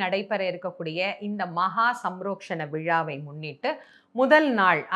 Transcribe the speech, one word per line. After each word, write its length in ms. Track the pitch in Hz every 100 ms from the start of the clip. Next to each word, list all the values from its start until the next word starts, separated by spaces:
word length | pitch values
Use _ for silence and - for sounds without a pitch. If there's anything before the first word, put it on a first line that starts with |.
நடைபெற 400 | 185 196 202 208 185
இருக்கக்கூடிய 480 | 175 185 175 165 160 190 - 208
இந்த 160 | 208 180 170
மகா 280 | 185 185 233 240
சம்ரோக்ஷண 680 | 190 185 190 190 - 170 151
விழாவை 440 | 156 160 165 160 143 147
முன்னிட்டு 440 | 147 156 139 254 302 - - _ 220
முதல் 280 | 262 302 311 226
நாள் 200 | 190 160 139